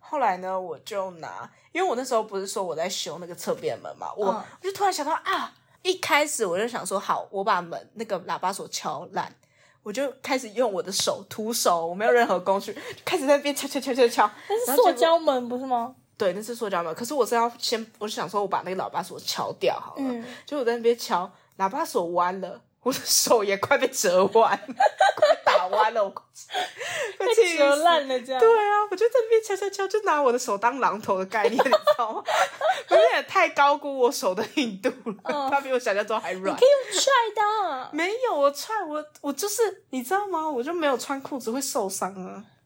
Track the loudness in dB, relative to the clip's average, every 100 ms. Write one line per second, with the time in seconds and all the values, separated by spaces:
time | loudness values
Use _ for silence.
0 | -6 0 0 0 -4 -6 -6 -12 -8 -8
1 | -8 -10 -14 -14 -16 _ _ -4 -2 -2
2 | 0 -2 -2 -6 -6 -6 -6 -4 -4 -6
3 | -8 -10 -12 -12 -6 -4 -4 -6 -10 -12
4 | -12 -4 -2 -2 -6 -10 -10 -2 -2 0
5 | -4 -4 -2 -4 -4 _ _ _ -4 -2
6 | 2 2 2 0 -2 0 -2 -4 -4 -4
7 | 0 -2 -2 -4 0 0 0 -10 -12 -12
8 | -6 -6 -4 -4 -2 -4 -8 -8 -6 -8
9 | -8 -8 -8 -12 _ _ _ _ -10 -4
10 | -4 -4 -4 -4 -4 -2 0 0 -4 -2
11 | -2 -2 -8 -8 -4 0 2 2 0 0
12 | 4 4 4 2 0 -2 -2 -12 -12 -10
13 | -4 -2 2 2 2 -4 -4 -6 -4 2
14 | 4 4 0 0 -4 -4 2 4 4 6
15 | 4 4 4 0 -2 -6 -2 -2 -2 -10
16 | _ _ -2 -2 -8 -6 -4 -2 -4 -6
17 | -6 0 2 2 0 -2 -4 -4 -6 _
18 | -8 -6 -4 -2 -2 -2 -4 -6 -4 -6
19 | -8 -10 -8 -4 -4 -2 -2 -2 -8 -8
20 | -6 -6 -10 -16 -8 -4 -2 0 2 0
21 | 0 -2 -2 _ _ -4 -2 -2 -2 -2
22 | 0 0 0 -2 -8 -12 _ _ -4 -4
23 | 0 2 4 4 4 0 2 2 2 0
24 | 2 4 6 6 6 4 -4 2 2 4
25 | 2 4 4 4 4 2 2 2 2 2
26 | -2 -4 _ -20 -10 -6 -6 -8 -8 -4
27 | -6 -2 2 4 4 6 4 6 4 4
28 | 2 -4 -4 4 6 6 4 2 0 0
29 | 2 2 4 2 2 -4 -4 -4 -2 -2
30 | 0 2 2 2 -2 0 0 0 -2 -2
31 | -2 -2 -2 0 0 2 2 4 4 2
32 | 0 -4 -2 0 0 0 -2 -2 4 6
33 | 6 4 0 2 2 4 4 4 -2 2
34 | 2 2 -2 -2 -4 -2 -2 -2 -4 -4
35 | -12 -10 -6 -4 0 -2 0 -2 0 -2
36 | -2 -4 -4 -4 -4 4 6 6 2 -2
37 | 2 4 2 0 0 0 -2 -4 -6 -4
38 | -2 -2 -2 2 2 2 -6 -6 -4 -6
39 | -8 -10 -8 -4 -4 0 -2 -2 _ -8
40 | -2 -2 -2 -4 -2 -4 -4 -2 0 0
41 | -2 -8 -6 -8 -6 -6 -4 -4 -4 -4
42 | -6 -6 -12 -12 -18 _